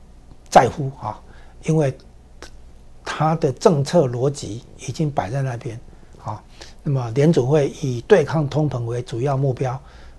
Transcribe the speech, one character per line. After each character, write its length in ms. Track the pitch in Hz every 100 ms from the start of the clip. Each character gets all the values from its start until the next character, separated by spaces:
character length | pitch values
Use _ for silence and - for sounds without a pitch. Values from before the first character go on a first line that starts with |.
| - - - - -
在 200 | 185 123
乎 220 | - 135 -
啊， 200 | 110 107 - - - -
因 120 | - 160
为 200 | 143 - - - - - - - - - - -
他 300 | - - 156 160
的 160 | 151
政 320 | 127 220 151
策 220 | 139 175 135
逻 240 | 120 135
辑 320 | 139 - 107 - - -
已 60 |
经 180 | 113 156
摆 200 | 139 -
在 120 | 135
那 140 | 135 117
边 220 | 117 113 - - - -
啊。 200 | - 107 - - - -
那 100 | -
么 180 | 135 120
联 220 | 117 147
准 140 | 165 123
会 260 | 156 139 -
以 200 | 139 123
对 220 | - 202
抗 240 | 143 143 143
通 200 | 139 151
膨 140 | 127
为 180 | 117 120
主 180 | 123 117
要 160 | 135 135
目 160 | 139
标 200 | 123 131 127 - - -